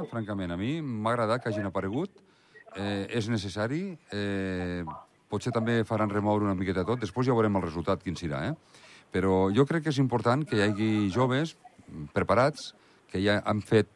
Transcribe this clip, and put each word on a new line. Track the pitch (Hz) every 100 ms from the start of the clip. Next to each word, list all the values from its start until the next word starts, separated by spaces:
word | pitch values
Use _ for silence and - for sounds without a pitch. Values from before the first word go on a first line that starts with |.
| 156
francament, | 117 104 98 90
a | 87
mi | 113 165
m'ha | 143 110 107
agradat | 120 110 123
que | 120
hagin | 104 101
aparegut, | 92 95 120 196 - _ _ _ - - 95
eh, | 101 101 98
és | 117 107
necessari, | 113 95 107 113 156 196 160 -
eh, | 104 101 98 95 92 90 87 82 - - _ -
potser | 104 123
també | 117 113 117
faran | 107 110 107
remoure | 101 104 104 104
una | 92
miqueta | 95 95 90
tot, | 120
després | 107 123 127
ja | 117
veurem | 110 98
el | 85
resultat | 80 82 95
quin | - 80
serà, | 82 69 101
eh? | 156 _ - - - -
Però | 95 95 95 95
jo | 104 143
crec | 165
que | 156
és | 135
important | 131 120 117 131 156
que | 110
hi |
hagi | 104 101 110 107 101
joves | 101 127 131 165 - - - - 80 73 -
preparats, | 90 101 143 151 - - _ _ _
que | 95
ja | 101 104
han | 104 107
fet, | - 110 104